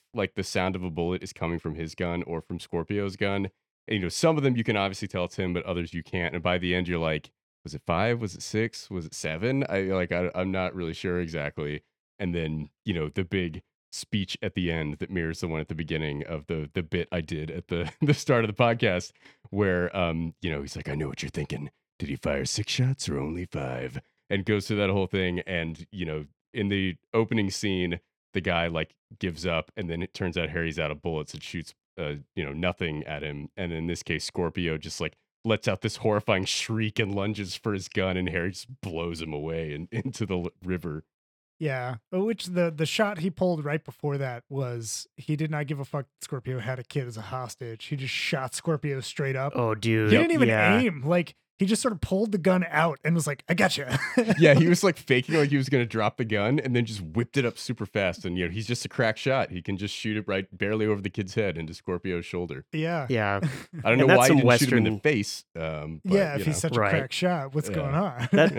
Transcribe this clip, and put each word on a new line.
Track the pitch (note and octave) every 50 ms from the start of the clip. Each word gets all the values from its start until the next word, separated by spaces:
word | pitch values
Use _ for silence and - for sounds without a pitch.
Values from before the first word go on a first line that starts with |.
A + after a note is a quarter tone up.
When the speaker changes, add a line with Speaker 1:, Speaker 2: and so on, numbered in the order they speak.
| _ _ -
Speaker 1:
like, | A2+ G2 - -
the | G2 F2+
sound | - - G2 F#2 F#2+ F#2
of | F#2
a | F2+ F2+
bullet | D#2 F2 E2+ F2 F2+ E2+
is | - F#2
coming | - - F2+ E2 E2+ D#2+
from | - E2 D2+
his | D#2+ E2 D#2+ -
gun | - F2+ F2 E2+ E2+
or | - - E2+ D#2+
from | - - F2+ E2
Scorpio's | - - - E2+ E2 - G#2 G2+ G2+ G2 F#2
gun. | - G2+ G2 G2+ G2 G2 F#2+ _ _ _ _ _ _ - -
And, | A2
you | G2+
know, | F2+ E2+
some | - - - E3 D#3+ D3
of |
them | C#3 C3+ B2
you | A#2+ A2+
can | - A2
obviously | G2+ G2 G2 F#2+ - G#2 -
tell | - F#2 F2
it's | E2+ -
him, | - F#2+ F2+
but | F2 F2 -
others | G2 F2 F2 E2+ -
you | - E2
can't. | - - - F#2 E2+ E2+ D#2+
And | E2+
by | D#2+ F2+ F2+
the | F2+ F2+ F2 F2+
end, | F2+ F2+ F2
you're | F2 E2
like, | E2 D#2+ D#2 D#2 - - _ _ _ _ _ _ -
"Was | D3+ -
it | - -
five? | - E2 F2 G#2 A#2 A#2+ A#2
Was | A2+ F#2+ -
it | -
six? | - - - G#2+ A2+ A2+ - - - -
Was | G2 F2+ D#2
it | D2+
seven?" | - - - D#2 D#2 E2 G#2 B2 C3+ C#3 C#3 -
I, | F#2+ G2
like, | G2 F#2+ F#2+ F#2 F2+ E2+
I, | F2 F2 F2+ F2 -
I'm | F2+ F#2 F#2+
not | F#2+ F#2+ F#2 F#2 -
really | F#2 E2+ D#2+ E2
sure | - - F#2 F2 F2
exactly. | F2 D#2+ E2 D#2 D2 C#2+ - - D2+ D2 D2+ D2 _ _ _ _ _ _ _ -
And | G2+ F2+ E2+
then, | E2+ D#2+ D#2 D#2 D#2 D2+ - _ _ -
you | G#2+ F2+
know, | E2 D#2 D2+
the | - G2 F2
big | - G2+ F#2+ F2+ E2 D#2 F2+ - _ _ _ _ -
speech | - - - - - G#2 F#2 - - -
at | - F#2+ -
the | G2 F2 E2+
end | E2 E2 D2+ D2 D2+ -
that | F2 -
mirrors | F#2+ F2 E2 D#2+ D#2+ -
the | F#2+ E2+
one | D#2+ D#2
at | D#2 -
the | E2+
beginning | D#2 E2 D2+ E2 D#2 D#2 D2+ C#2+ C#2+ D2+
of | - E2 D2+ D2
the, | - E2+ D#2+ D2+ D2
the | - F#2
bit | E2 - - F2 D#2+ -
I | - F2
did | D#2+ - E2 D2+ D2+ D#2
at | - F2 - -
the, | F2 E2+ F2 D#2 -
<laughs> | -
the | D#3 C#3+ C#3+
start | - - - B2+ A#2 A2+
of | G#2 G2+
the | -
podcast | A#2+ A#2 A#2 A#2 A#2+ G#2 F2+ F2+ - - _ _ _ - _ _ _ -
where, | G2+ G2+ G#2 F#2+ F2+ F2 F2+ E2+ -
um, | F#2+ F2 E2+ E2 E2 E2 E2 - -
you | - E2+
know, | D2+ D2
he's | C#2+ C#2+ -
like, | D2+ - C#2+
"I | C#2+
know | D2+ D2+ C2
what | - -
you're | - C#2
thinking. | - - D2 - - - C#2+ C#2+ _ _ _ _ _ -
Did | - C#2+
he | -
fire | - - - C#2+ C#3 -
six | - - - G#2 -
shots | - - B2+ B2+ C3+ - - -
or | D2 C#2
only | C#2 D2+ E2 F2 F2+
five?" | - - - C2+ C2 B1+ B1 C2 B1+ - C3+ - _ _ _ _ -
And | G2+ G2 F#2
goes | - G#2+ G2+ - -
through | G#2+
that | G2+ G2+ F#2+
whole | G2 G2 F#2+ F2+
thing. | - F#2+ F#2 F2+ F2 F2+
And, | - F#2+ F#2 E2+ E2 E2 D#2+ D#2+ E2+ _
you | - F#2 F2
know, | D#2 D#2 D2+ D2+ - _ _ _ _ -
in | A#2+ G2+ G2+
the | G2+ G2 F#2+ F#2 E2 - _ -
opening | - A2+ A2+ - A2+ A2 G2+ G2
scene, | - - - G2+ F#2+ F#2 F2+ F2 F2 F2 _ _ _ _ _ _
the | - G2
guy, | D#2+ F#2+ F2 E2+ E2+ E2+
like, | E2 D#2+ D#2 - _ _ _ - - -
gives | - F2+ D#2+ D2 E2
up, | F2+ E2 D#2+ - - -
and | - F#2+ E2
then | E2 E2+
it | F2 - -
turns | - G2+ F2 D#2+ F2
out | E2 D2
Harry's | D#2 E2+ E2 D#2+ D2 E2+
out | D#2 D2
of | D2+ D2+
bullets | - F2 D#2+ D#2 D2+ - -
and | -
shoots, | - - - E2+ D#2 - - _ _ _ - -
uh, | D#2 D2 D2 C#2+ C#2 _ -
you | F2+ D#2
know, | C#2+
nothing | C#2+ D#2 F2+ F2+ F2 - F#2 E2 D2+ D2+ -
at | - D2+ D2 D2
him. | D2+ D2 C#2+ D2 - -
And | - F#2 E2+
in | E2 D#2+ E2 E2+
this | E2+ - -
case, | - E2 D2+ -
Scorpio | - - - F2 D#2+ - F2+ F2 E2 D#2+ D2+
just, | - D#2+ - -
like, | E2 D#2 _ _ _ _ _ _ -
lets | A2+ G#2+ - -
out | G#2+ F#2+ -
this | - A2 -
horrifying | - - A2 G#2 G#2 - - G2+ F2+ F#2+
shriek | - - - - - A2+ A2+ A2 G#2+ - -
and | A2 F#2+
lunges | G2+ G2+ G2 G#2 G#2+ G2+ G2 F2+ -
for | - - A2+
his | G#2 G2 F#2+ -
gun, | - G#2 F#2+ F#2 F#2
and | F#2 F2+ E2+
Harry | E2 F2 E2+ F2+
just | F2 - - - C3 -
blows | - F#2+ D#2+ E2 E2+ F2 E2+ D#2+
him | E2 D#2+
away | D2+ D2 D2+ D#2+ E2 E2 E2 D2+ D2
and | D2+ F2 -
<laughs> |
into | - A#2 - C3 A2+ - A2
the | F#2+ F#2
l-, | F2 E2+ - _ _ F2+
river. | F2+ F#2 E2+ E2 E2 D2+ D#2 - _ _ _ _ _ _ _ _ _ _ -
Speaker 2:
Yeah, | D#3+ D3+ C3 B2+ B2 B2+ B2 A2 _ -
which | F#3 F#3 G3+ A3+ A3+ - -
the, | F3+ F3+ F3+ E3+ E3
the | D#3 D3 D#3+
shot | - - - G#3+ G3+ G#3 E3
he | D#3 F#3+
pulled | - - F#3 F3+ E3+ D#3 C#3
right | D3 D3+ D#3 -
before | - - - - D3 C#3+ C#3
that | C#3 B2+ B2 A#2+ - -
was, | C#3 C3+ C3 B2 A#2+ A#2 A2 G#2+ - - - _ _
he | - - - D3+
did | C#3+ D#3+ D3+
not | D#3 D3 D3
give | C3 D#3 C#3
a | C3+
fuck | - - C#3+ C3
that | _ _ - -
Scorpio | - D3+ B2+ - B2 C3 B2+
had | G#2 C3 C3 B2+
a | B2
kid | - - D3 B2+ A#2+
as | A2
a | A2
hostage. | G2 G2 C3 B2+ B2+ A2+ - - B2 A#2 A2 - -
He | - D3
just | C3+ C3+ B2+ -
shot | - - - E3+ C3+ C3 B2+ -
Scorpio | - - E3+ D#3 C#3+ - D3 C3+ C3+
straight | - - - - C#3+ C3+ C3
up. | C3 C3+ D3 -
Speaker 3:
Oh, | - A#2+ A2 A2
dude. | G#2 G#2 A2+ A2 A2 A2 G#2+
Speaker 2:
He | G#3+ -
didn't | E4 E4
even | E4 - B3 A2+
Speaker 3:
Yeah. | A2 G#2+ - G#3+ G#3 A#3
Speaker 2:
aim. | B3+ A3 D#3+ C#3 B2+
Like, | D3+ F3 F3+ E3+ - - _ _ _ _ -
he | G3
just | F#3+ A3 -
sort | - B3
of | G#3+ D3
pulled | - - F#3 F#3+ A3+ G#3+
the | G3 F#3
gun | D3+ F#3+ F#3 F#3 F3+ E3+
out | D3+ D3+ E3 E3+ C#3+ - -
and | D3+ E3+
was | E3+ D3
like, | D3+ C#3 - -
"I | -
gotcha." | F3+ E3+ - - - - C#3 B2+ B2+ C3+ - - -
<laughs> | B3+ A3+ A3 F#3 C#3+
Speaker 1:
Yeah, | E3 D3+ C#3
he | B2+ D#3+
was, | F3 F3 -
like, | - F#3 D#3+
faking | - - - C3 C3 C3 - D#3+
like | D#3 C#3+ C#3
he | C#3+ C#3
was | C3 B2+
gonna | C#3 B2+ A#2+
drop | G#2+ - A2 G#2 G#2 -
the | - A#2+
gun | A2 G#2+ G2+ G2+ A#2 C#3 D#3
and | - B2+ A#2+
then | A#2+ A#2+
just | A2 A2 G2+
whipped | F2 D#2 D#2+ A2+ A#2+ - -
it | C#3+ B2
up | A#2 - -
super | - - A#2 - G#2+
fast. | - - G#2+ G2 F2+ F2 - -
And, | F2+ F2+ F2+
you | F2
know, | E2+
he's | F2+ A2 G#2+
just | - A#2+ - -
a | -
crack | - - B2 A2 A2 -
shot. | - C3+ C3 C3+ F#2+ -
He | - -
can | - - G2
just | F2+ G#2 G2 -
shoot | - - A2 G#2+
it | G#2+ F#2
right | - G2 G2 F#2+ - F#2+
barely | F2+ G2+ G2+ A2 A2 G#2+
over | G#2+ G#2 G2+
the | F#2+ G2
kid's | - A2 G2 F#2+ -
head | A#2 G#2 G2 D#2+ E2+
into | D#2+ D#2 E2+
Scorpio's | - - - F2+ E2+ - F#2 F2+ E2+ D#2+
shoulder. | - - F2 F2+ E2 C2 C2+ - -
Speaker 2:
Yeah. | - D#3 D#3+ E3 F3 D#3+ C3+ A#2+
Speaker 3:
Yeah. | B2+ A2+ G#2 G2+ G2+ G2
Speaker 2:
<laughs> | E3 C#3+ B2+ - - - - D#3+ G#2
Speaker 1:
I | A2
don't | A#2+ C3
know | C3+
Speaker 3:
And | C#3+
that's | F#3 -
Speaker 1:
why | B2
he | C3+
Speaker 3:
some | D#3+ C#3
Speaker 1:
didn't | A#2+ B2 A#2+ B2
shoot | C#3+ B2
him | B2+ A#2
in | A2
the | A2+
Speaker 3:
Western | G#2+ G2+
Speaker 1:
face, | - D3+ D3 G#2+ G2 - - - - _ -
um, | E2 E2 D#2+ D#2+ D2+ D2+ D#2 E2 D#2
but, | - F#3 F#3+
Speaker 2:
Yeah, | G3 F#3+ D#3
if | C#3+ -
Speaker 1:
you | F#2
Speaker 2:
he's | D#3 D3+
Speaker 1:
know. | - - D#3+
Speaker 2:
such | A#2+ A#2
a |
Speaker 3:
Right. | G#2 G2
Speaker 2:
crack | G2 - C3+ B2+
shot, | - - F3+ F3+ F3+ D#3 C3+ C3+ C3
what's | D3+ C#3+ A2
Speaker 1:
Yeah. | -
Speaker 2:
going | D#3+ C#3+ C#3 C#3
on? | E3 G#3 F3 A#2+ A#2+ A#2+ -
<laughs> |
Speaker 3:
That, | - - D#3+ F#3+ -